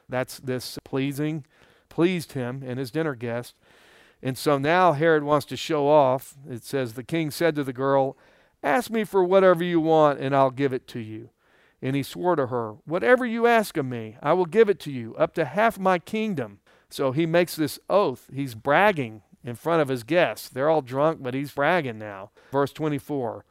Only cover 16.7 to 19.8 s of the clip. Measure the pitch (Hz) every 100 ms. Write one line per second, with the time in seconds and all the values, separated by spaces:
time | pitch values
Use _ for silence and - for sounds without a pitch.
16.7 | _ _ - 135 131 165 165 175 - 147
17.7 | - - 185 180 123 - 135 139 110 139
18.7 | 147 208 165 117 107 _ _ 127 117 156
19.7 | 165